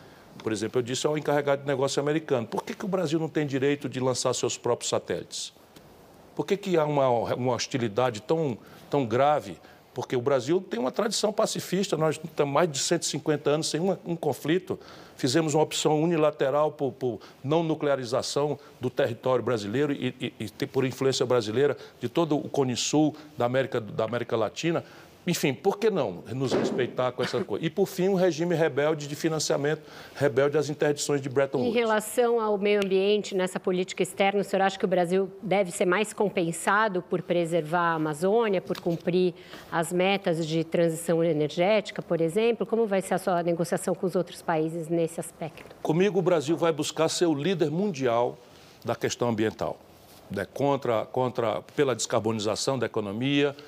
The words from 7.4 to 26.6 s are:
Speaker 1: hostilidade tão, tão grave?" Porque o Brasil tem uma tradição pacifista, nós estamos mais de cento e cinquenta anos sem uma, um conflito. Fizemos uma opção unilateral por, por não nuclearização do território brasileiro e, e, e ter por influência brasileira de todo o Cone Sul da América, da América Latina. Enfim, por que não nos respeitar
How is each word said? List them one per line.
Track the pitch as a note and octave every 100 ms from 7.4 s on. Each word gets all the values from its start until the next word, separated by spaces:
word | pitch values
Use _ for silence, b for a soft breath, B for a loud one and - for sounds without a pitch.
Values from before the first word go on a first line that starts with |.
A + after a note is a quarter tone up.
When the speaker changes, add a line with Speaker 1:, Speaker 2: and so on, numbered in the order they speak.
| B2+
Speaker 1:
hostilidade | A2+ - - A#2 G#2 B2+ G#2+
tão, | - E3 D3+ G#2+ B B -
tão | C#3+ B2
grave?" | A#2+ C#3 D3 G2+ E2+ B B -
Porque | - -
o | C3
Brasil | B2 C#3 A#2+ F3+
tem | F#3+ A3+
uma | B3+
tradição | - A3 - G#3
pacifista, | G#3+ G#3+ F3 - F3+ G3 D3+
nós | D#3 D3
estamos | - - C#3+
mais | C#3 F3
de | C3+
cento | - E3+
e | -
cinquenta | C#3+ D#3 D3 D3
anos | D3+ D#3+
sem | D3+
uma, | F#3+ F3+
um | -
conflito. | E3 D#3 B2 C#3+ F#3 - G2+ B B B -
Fizemos | C3+ C#3+ D#3+
uma | D3
opção | D3+ - D#3+ D3+
unilateral | E3 E3 D3+ - C3+ C#3+ D3+
por, | D3 C3+
por | - C3 G#2+ B B
não | C3 D#3+
nuclearização | E3 D#3 D3 C3+ A#2+ A#2+ G2+ - D3 C#3+ B -
do | B2
território | - C3+ A#2 B2+ B2+
brasileiro | A2+ A#2+ G2+ B2 D3
e, | C#3+ B2+ -
e, | A#2+ -
e | A2
ter | - C3
por | C3 C3+
influência | - C3+ C3 B2+
brasileira | B2 G#2 G#2+ C#3+ - B -
de | A#2+
todo | - E3 D3
o | B2+
Cone | C#3+ C3 A2+
Sul | - D3 D3+ B B -
da |
América, | A#2+ C3 C3 B2
da | G#2 F2
América | A2 A#2 A#2 A#2
Latina. | G#2+ - D#3+ D#3+ B B B - -
Enfim, | E3+ D#3
por | B2+ G3 G3
que | A3+
não | F#3+ A#2 E2+ -
nos | B2 C3+
respeitar | -